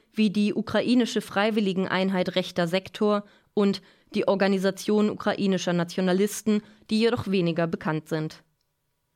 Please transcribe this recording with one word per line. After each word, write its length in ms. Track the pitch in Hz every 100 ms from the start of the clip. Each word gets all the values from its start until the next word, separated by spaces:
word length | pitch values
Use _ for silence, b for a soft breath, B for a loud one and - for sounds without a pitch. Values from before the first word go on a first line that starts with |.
| B
wie 180 | - 214
die 240 | 208 208
ukrainische 680 | - - 214 196 247 226 214
Freiwilligeneinheit 1160 | - 196 214 220 196 185 190 180 190 190 180 185
Rechter 300 | 180 - 170
Sektor 560 | 185 185 - 208 208 208 b b
und 300 | - 101 98 b b b
die 120 | 208 -
Organisation 840 | 196 196 190 190 190 - 208 208
ukrainischer 640 | - 208 - 196 185 180
Nationalisten, 880 | 175 170 - 185 180 208 - - 208 B B -
die 120 | 214
jedoch 300 | 226 226 -
weniger 360 | 190 170 165 170
bekannt 420 | 185 196 156 156
sind. 340 | 160 156 - _ _ _ _ _ _ _